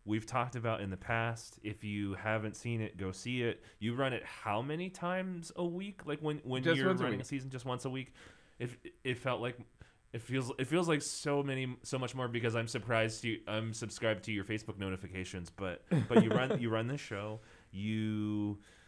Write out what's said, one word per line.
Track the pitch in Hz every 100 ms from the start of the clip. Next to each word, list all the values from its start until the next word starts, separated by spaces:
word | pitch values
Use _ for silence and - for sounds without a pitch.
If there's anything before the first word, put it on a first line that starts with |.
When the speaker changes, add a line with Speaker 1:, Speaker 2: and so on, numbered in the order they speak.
| 101
Speaker 1:
we've | 107 110
talked | 123 120 123
about | 117 113
in | 98
the | 95
past. | - 117 113 117 - -
If | 104 104
you | 107 104 101
haven't | 95 107 110 107 104
seen | 120 117
it, | 110 87
go | 95
see | 92 120 127
it. | 117 - - -
You | 107
run | 120 135
it | 120
how | - - 110 104
many | 135 160 185
times | 185 175 185 185 175 165 -
a | 175
week? | 175 202 196 147
Like, | 151
when, | 156 147 127
when | 127
Speaker 2:
Just | 165 156
Speaker 1:
you're | 185
Speaker 2:
once | 185
a |
Speaker 1:
running | 123 107
Speaker 2:
week. | -
Speaker 1:
a |
season, | 139 131
just | 131 131
once | 123
a | 135
week? | 131 131 - - - - -
If | 120 117 - -
it | 131 120
felt | 135 123
like, | 120 120 - - - - _
it | 117
feels, | - 131 123 135
it | 131
feels | 165 170
like | 147
so | - - 151 143
many, | 139 131 131 123
so | - 131
much | 127 131
more | 123
because | 117 117 113
I'm | 117
surprised | 127 104 113 110 113 120
you, | 110 -
I'm | 107 113
subscribed | 110 104 - 113 104
to | 104
your | 104 95
Facebook | 107 110 101
notifications, | 95 92 92 92 90 95 87
but, | - 95 - - 160 107
but | 123
you | 175
run, | 123 131 135
Speaker 2:
<laughs> |
Speaker 1:
you | 117
run | 110 117
the | 143
show, | - 101 107 107 - - -
you | 95 104 110 107 107 107 104 104 101 - -